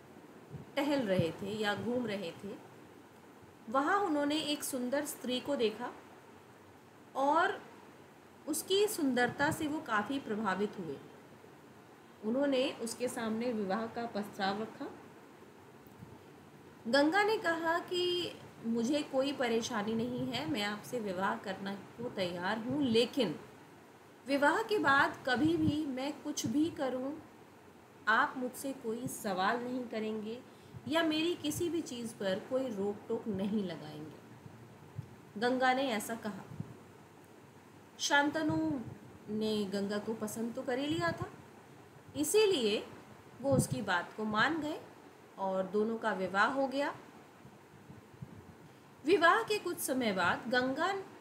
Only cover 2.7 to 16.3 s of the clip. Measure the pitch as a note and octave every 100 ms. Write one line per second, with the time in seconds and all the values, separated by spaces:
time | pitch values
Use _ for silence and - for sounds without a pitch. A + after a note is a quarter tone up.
2.7 | - - - - - - - - - -
3.7 | C4 D4+ G4+ G4+ D4 C#4+ D4+ D4+ D4 -
4.7 | B3+ B3 C#4 D4 - A#3+ B3 - C#4 G#3+
5.7 | G#3+ B3 - - - - - - - -
6.7 | - - - - B3+ C#4 D#4+ G4 - -
7.7 | - - - - - - - - D#4 -
8.7 | G4 G#4 - C#4 B3 A#3+ A3+ C#4+ D#4 D#4
9.7 | D#4 D4+ G#3 G#3 C#4 B3 G#3 G#3+ F#3 G#3
10.7 | - D#3+ C3+ - - - - - - -
11.7 | - - - - - G#3 B3+ C#4+ C4 C#4+
12.7 | - A3+ - B3 B3 A3+ A3 B3 A3 F#3+
13.7 | G#3 A3+ A#3+ A#3 G3+ G#3 - G3 G3+ G#3+
14.7 | - D#4 - - - - - - - -
15.7 | - - - - - -